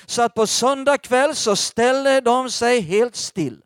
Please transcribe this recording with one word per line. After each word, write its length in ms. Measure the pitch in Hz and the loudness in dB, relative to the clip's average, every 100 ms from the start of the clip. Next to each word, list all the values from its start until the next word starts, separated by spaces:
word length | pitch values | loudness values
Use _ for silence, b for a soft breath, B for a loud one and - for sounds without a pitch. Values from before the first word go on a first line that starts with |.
| B | B
så 160 | - | -2
att 120 | 233 | 0
på 140 | 220 214 | 0 0
söndag 500 | - 240 277 269 277 | 0 0 0 0 -2
kväll 380 | - 247 285 294 | 0 0 2 0
så 200 | 233 202 | -2 -2
ställer 680 | - - 240 262 269 269 | -2 0 2 2 2 2
de 280 | 233 247 254 | 2 0 -2
sig 280 | - 240 247 | -2 0 0
helt 360 | 165 202 240 - | 0 0 0 -4
still. 460 | - - 147 101 | -10 -6 -6 -8